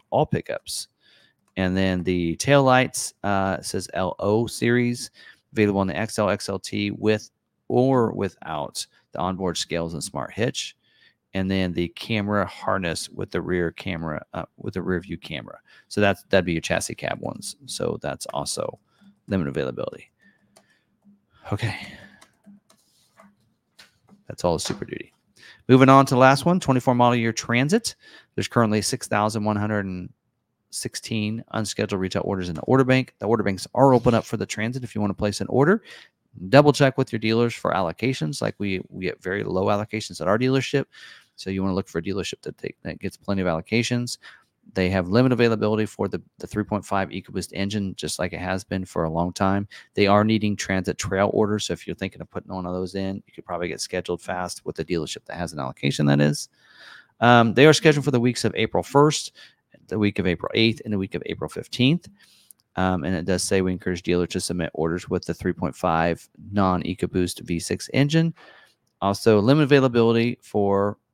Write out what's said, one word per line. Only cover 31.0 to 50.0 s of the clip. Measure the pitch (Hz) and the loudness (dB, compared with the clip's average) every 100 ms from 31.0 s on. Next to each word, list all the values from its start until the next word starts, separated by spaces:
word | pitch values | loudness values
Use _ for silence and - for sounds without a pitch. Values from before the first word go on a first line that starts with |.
| - 113 107 110 - | -6 -4 -4 -6 -6
unscheduled | 110 104 - 107 98 | -6 -4 -4 -4 -2
retail | 92 - - | -2 -2 -2
orders | 95 87 | -2 -4
in | 78 | -4
the | |
order | - 131 127 | 2 2 4
bank. | 131 127 _ | 2 0 _
The | 101 | 0
order | 113 | 0
banks | 101 95 - | 0 -4 -4
are | - 135 | 4 6
open | 123 120 | 6 4
up | 113 | 2
for | - 107 | 0 -6
the | 104 | -6
Transit | - 113 127 120 | -6 -6 -6 -8
if | 107 | -4
you | |
wanna | 101 | -4
place | 95 107 - | -2 -4 -4
an | - | -2
order. | 120 147 220 - - - _ _ - 92 | 2 4 2 -2 -20 -20 _ _ -16 6
Double | 135 147 | 8 8
check | 135 139 131 | 6 4 2
with | 135 | -2
your | 110 | -2
dealers | 110 113 120 | 0 2 0
for | - - | 0 -2
allocations. | 95 87 - 123 131 156 143 | 0 -2 -2 -4 -2 -6 -4
Like, | 107 - | -4 -4
we, | 101 95 - | -4 -4 -6
we | 95 | -8
get | 92 - | -8 -6
very | 92 101 | -6 -4
low | 104 92 101 | -2 -2 0
allocations | 104 107 110 - 92 | 0 -2 -8 -8 -4
at | 82 | 0
our | 110 | 2
dealership. | 131 135 127 139 - - - - _ - | 2 0 0 -2 -2 -10 -20 -20 _ -12
So | 95 | -6
you | 95 | -2
wanna | 95 92 | -2 -2
look | - | -4
for | 82 | -6
a | |
dealership | 85 98 92 - | -4 -6 -6 -10
that | - - | -12 -12
take, | - - | -12 -10
that | 82 78 | -12 -10
gets | 95 - | -10 -10
plenty | - 98 | -6 -2
of | 90 | -2
allocations. | 80 - 117 117 123 120 - - - _ _ - | -2 -2 -2 0 -2 -4 -10 -16 -20 _ _ -8
They | 95 90 | -2 0
have | 95 87 | 0 2
limited | 110 127 | 2 4
availability | 120 117 107 107 107 107 | 4 4 2 0 0 -2
for | - 101 | -4 -4
the, | 90 - - | -6 -12 -16
the | - | -8
three | 104 | -6
point | 101 104 - | -4 -6 -2
five | 98 92 | -4 -4
EcoBoost | 95 - 95 85 | -6 -8 -8 -8
engine, | - 98 107 98 - | -6 -4 -2 -4 -6
just | 76 - | -8 -4
like | 87 | -6
it | 85 | -4
has | 90 92 | -6 -6
been | - 95 92 | -4 -6 -4
for | 87 | -4
a | 82 | -2
long | 82 87 | 0 -2
time. | - 95 101 101 - - | 0 0 0 -4 -12 -8
They | - | 2